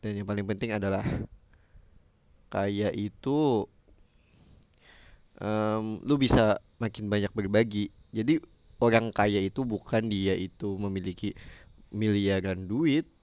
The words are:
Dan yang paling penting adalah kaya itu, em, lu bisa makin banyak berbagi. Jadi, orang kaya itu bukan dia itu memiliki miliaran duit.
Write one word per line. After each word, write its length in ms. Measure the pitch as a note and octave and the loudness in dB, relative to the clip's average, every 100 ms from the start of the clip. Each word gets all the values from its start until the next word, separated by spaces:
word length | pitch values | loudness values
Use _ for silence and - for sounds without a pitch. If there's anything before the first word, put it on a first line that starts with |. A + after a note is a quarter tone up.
Dan 160 | G#2+ G2+ | -6 -6
yang 60 | G2+ | -4
paling 200 | G#2 G2 | -4 -4
penting 240 | G2+ A2+ | -4 -2
adalah 320 | G#2+ G2 F#2+ F#2+ F2 G#2 - _ - _ - - - _ _ _ _ _ | -2 0 -2 -2 -4 -8 -14 _ -20 _ -20 -20 -20 _ _ _ _ _
kaya 400 | G#2 G2+ G2+ G#2 - | -2 -2 0 -2 -2
itu, 720 | G#2 - C3+ D3 D3+ A2+ - _ _ - _ _ _ _ - - - _ - - - - _ - | -6 -6 -2 2 2 2 -2 _ _ -20 _ _ _ _ -20 -20 -20 _ -20 -20 -20 -20 _ -10
em, 560 | G#2 G#2+ G#2+ A2 A2 G#2+ | -4 0 0 -2 -4 -6
lu 160 | - C#3+ | -2 2
bisa 400 | C3 - G#2+ G2+ _ _ | 4 4 4 2 _ _
makin 320 | A2+ - G#2+ | -8 -6 -2
banyak 180 | G#2 G2+ A2 | 0 0 -2
berbagi. 560 | G2 G#2+ A2+ G#2 G2+ - _ A2 | 2 2 2 -2 -6 -8 _ -4
Jadi, 240 | A2+ E3 - _ _ - | 0 0 0 _ _ 2
orang 320 | A#2 A2+ A2+ | 4 6 4
kaya 320 | - G#2 G2+ | 0 2 2
itu 240 | F#2+ A2+ B2+ | 0 -2 -4
bukan 400 | G#2+ - A#2 A2 | -4 -2 -2 0
dia 240 | G#2 F#2+ | 0 0
itu 480 | F#2 F#2 - G2+ G2 | 0 -4 -6 -6 -4
memiliki 560 | G2+ F#2+ F#2 F2+ G2+ - - - - - - | -4 -4 -6 -6 -6 -8 -16 -20 -20 -20 -12
miliaran 720 | G#2 G#2+ G#2 G2 F#2+ F#2+ F#2 | -2 2 2 2 2 0 -4
duit. 400 | F#2 A2+ D#3+ C#3+ E3 _ | -4 0 2 2 -2 _